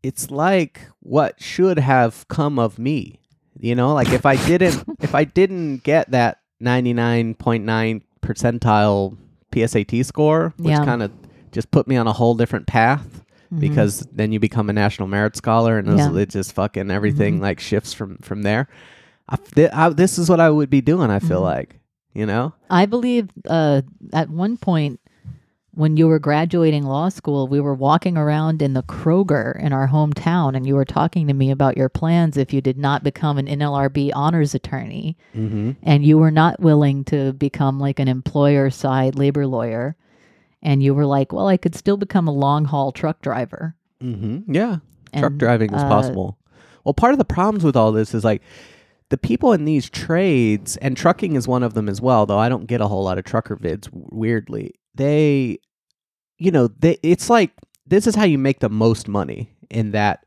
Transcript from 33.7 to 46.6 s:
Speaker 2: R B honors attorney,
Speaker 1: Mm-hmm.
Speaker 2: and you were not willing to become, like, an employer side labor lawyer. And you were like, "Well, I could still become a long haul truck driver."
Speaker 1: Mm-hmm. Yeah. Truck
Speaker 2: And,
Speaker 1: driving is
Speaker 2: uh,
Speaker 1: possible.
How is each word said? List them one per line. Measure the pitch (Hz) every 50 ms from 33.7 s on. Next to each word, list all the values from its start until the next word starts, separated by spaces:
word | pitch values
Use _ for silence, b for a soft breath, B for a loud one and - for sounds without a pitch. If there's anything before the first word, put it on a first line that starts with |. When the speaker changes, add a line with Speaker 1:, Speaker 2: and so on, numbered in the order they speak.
| 143
Speaker 2:
R | 139 139 135
B | 139 143 139 143
honors | - 139 143 156 170 165 147 143 -
attorney, | 131 - - - 131 120 107 - - - 160 165 b b b b
Speaker 1:
Mm-hmm. | 110 110 107 110 104 104 117 135 -
Speaker 2:
and | - 160 147 143 147
you | 151 156
were | 156 160 160
not | 156 156 160 170 - -
willing | 185 160 151 147 147 143 139 139 135
to | - 156 143 135 135 131
become, | 135 143 139 - - 139 135 135 135
like, | 139 139 135 -
an | 139 131
employer | 127 131 127 - - 151 143 143 143 139 135 135
side | 127 - - 135 131 131 131 131 139
labor | 139 139 143 139 147 143
lawyer. | 135 131 117 117 117 110 117 123 143 165 b b b b b b b b b b b b b -
And | 156 139 139
you | 135 139 139
were | 143 151
like, | 139 139 139 139 _
"Well, | - - 95 98
I | 190
could | 180 - 170 165
still | - _ 208 202
become | 202 202 - - 190 170 156
a |
long | 143 139 139 139 143 151 151
haul | 139 151 143 139 139
truck | 127 - - 156 - _
driver." | - 139 120 123 120 - - - 160 160 165 _ _ _ _ _
Speaker 1:
Mm-hmm. | 127 123 117 101 107 104 117 160 214 214 139
Yeah. | 170 220 240 196 156 _ _ _ _ _ -
Truck | - 143 131 -
Speaker 2:
And, | 143 147
Speaker 1:
driving | 139 117 120 113 113 101 101
is | -
Speaker 2:
uh, | 143 139
Speaker 1:
possible. | 107 104 127 123 98 95 92 98 104 _ b b b b